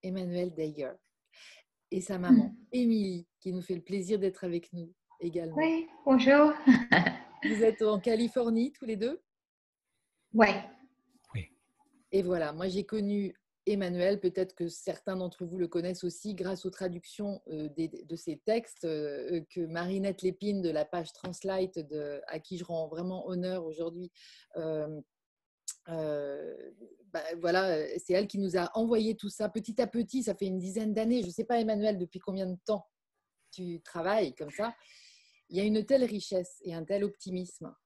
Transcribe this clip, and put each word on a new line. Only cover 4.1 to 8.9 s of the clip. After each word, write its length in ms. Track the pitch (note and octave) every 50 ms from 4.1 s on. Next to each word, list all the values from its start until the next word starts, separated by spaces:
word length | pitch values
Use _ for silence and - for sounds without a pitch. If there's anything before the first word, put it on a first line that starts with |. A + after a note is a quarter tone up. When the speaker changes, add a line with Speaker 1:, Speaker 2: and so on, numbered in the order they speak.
| G#3+ G3+
Speaker 1:
d'être 240 | F#3+ F#3+ F#3+ - -
avec 280 | F3 E3+ E3+ E3+ - -
nous 200 | F3 E3+ E3 F3+ _ _ _ - _
également. 380 | - F3 D#3+ F3 E3+ D#3+ D#3+ C#4+
Speaker 2:
Oui, 300 | D#4 E4 E4 E4 E4 - - - -
bonjour. 460 | C#4 C4 B3+ B3+ C4 C#4 C#4+ D4+ D4+ D4 - -
<laughs> 640 | C4+ A#3+ - - - - F3+ E3+ F3 - - - - - - -
Speaker 1:
Vous 200 | G#3 A3 G#3 A3+
êtes 180 | A3 G#3+ -
en 180 | A3 G#3+ G#3+ G3+
Californie 720 | - A#3+ A3+ A3 A#3 A3+ - C4 A#3+ A#3 A3+ A3+ A#3 C#4
tous 140 | - - -
les 120 | A3+